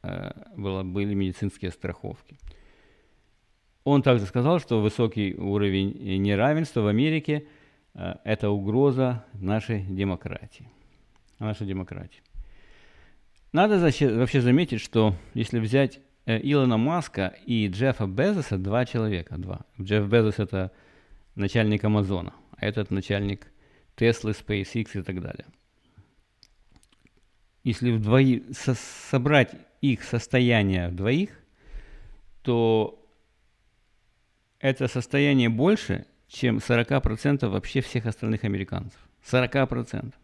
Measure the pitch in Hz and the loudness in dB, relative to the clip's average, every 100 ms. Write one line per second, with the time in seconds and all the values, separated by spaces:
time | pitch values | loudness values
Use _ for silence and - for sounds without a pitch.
0 | 95 90 95 - - 196 98 95 92 95 | 0 -2 -8 -12 -16 -6 -4 -2 -2 0
1 | 101 101 95 90 101 - 92 - 85 87 | 0 2 0 0 -4 -4 -8 -6 -8 -6
2 | 98 - _ 143 - - - _ _ _ | -10 -12 _ -18 -18 -18 -20 _ _ _
3 | _ _ _ _ _ _ _ _ - 143 | _ _ _ _ _ _ _ _ 2 4
4 | 135 120 98 123 131 175 - 113 104 - | 6 4 2 0 2 0 2 0 2 2
5 | 113 107 98 - 98 101 101 95 98 - | -2 0 -4 -2 -2 0 2 2 -2 -4
6 | 107 95 101 101 127 151 160 120 107 104 | -4 0 2 2 2 0 -2 0 0 2
7 | 151 160 151 147 151 - _ _ _ - | 2 0 -2 -6 -6 -20 _ _ _ -12
8 | 90 - - 110 104 101 98 117 139 127 | -10 -8 -4 -2 0 -2 0 2 2 2
9 | 127 120 - 101 92 107 - 107 95 92 | -2 -2 -10 -8 -2 -2 -2 -6 -4 -2
10 | 98 87 - - - - 127 _ _ _ | -2 -2 -8 -12 -16 -20 -20 _ _ _
11 | _ _ _ _ 107 104 101 95 92 92 | _ _ _ _ -8 -6 -6 -6 -8 -12
12 | 90 _ _ - - - - - - - | -14 _ _ -16 -16 -20 -20 -20 -20 -20
13 | - - _ _ _ 160 208 202 170 - | -20 -20 _ _ _ 2 4 6 4 4
14 | 139 113 123 139 123 135 175 110 - 113 | 2 2 2 2 4 4 4 -4 0 2
15 | 110 90 - 117 113 120 110 131 131 - | 2 2 -6 -6 -4 -2 2 2 2 -2
16 | _ _ - 110 139 143 127 110 127 175 | _ _ -4 -2 2 2 4 2 2 -2
17 | 151 - 92 - - 117 104 92 135 120 | -4 -4 -4 -6 -4 -2 0 0 0 0
18 | 101 95 180 202 135 98 95 113 123 123 | -4 0 0 0 -2 -4 -2 -2 -2 -2
19 | 110 92 85 78 92 92 - - 95 104 | -2 -4 -6 -10 -10 -12 -14 -14 0 0
20 | 101 117 107 104 101 95 92 - _ _ | 4 4 4 0 -4 -4 -6 -10 _ _
21 | _ - _ - 101 120 107 104 107 107 | _ -20 _ -4 -2 2 2 2 2 2
22 | 98 92 87 - _ - 101 110 101 98 | 0 -2 -6 -14 _ -8 -6 -4 -4 -4
23 | - 101 101 98 - _ _ _ _ - | -2 -2 -2 -6 -12 _ _ _ _ 0
24 | 117 113 110 104 - 101 98 117 107 101 | 2 2 -4 -6 -4 -4 -4 -6 -6 -8
25 | 92 90 - - - _ _ _ _ - | -8 -8 -8 -12 -16 _ _ _ _ -20
26 | _ _ _ _ _ _ _ _ _ _ | _ _ _ _ _ _ _ _ _ _
27 | _ _ _ _ _ _ 131 110 123 113 | _ _ _ _ _ _ -4 -2 0 0
28 | 107 127 135 120 - - - 120 - - | 4 6 6 2 -4 -6 -4 -4 -6 -18
29 | - 135 135 147 127 - - _ 143 120 | -4 -2 4 4 4 -2 -20 _ -2 -2
30 | - 117 - 127 123 117 98 92 87 87 | -4 -6 0 2 4 4 2 0 -2 -2
31 | 101 143 202 - _ _ - - - - | 0 0 -2 -8 _ _ -16 -16 -16 -20
32 | - - - - - 117 113 110 107 - | -20 -20 -20 -10 -2 2 4 2 0 -6
33 | _ _ _ _ _ _ _ _ _ _ | _ _ _ _ _ _ _ _ _ _
34 | _ _ _ _ _ _ 135 131 127 127 | _ _ _ _ _ _ -2 0 -2 -4
35 | - 139 143 135 117 113 160 214 - 92 | -2 0 4 4 2 2 2 2 0 -6
36 | - _ _ - 123 107 - 117 120 139 | -6 _ _ -2 0 0 2 2 2 0
37 | - 110 143 143 113 98 - 139 - 123 | 0 -2 0 0 0 -2 -2 -4 -2 -4
38 | 113 - 110 113 110 98 95 95 92 - | -4 -4 -4 -2 -2 -4 -4 -8 -10 -16
39 | - _ - 127 123 139 131 123 113 - | -20 _ -2 0 2 0 0 -2 -6 -8
40 | 117 _ | -10 _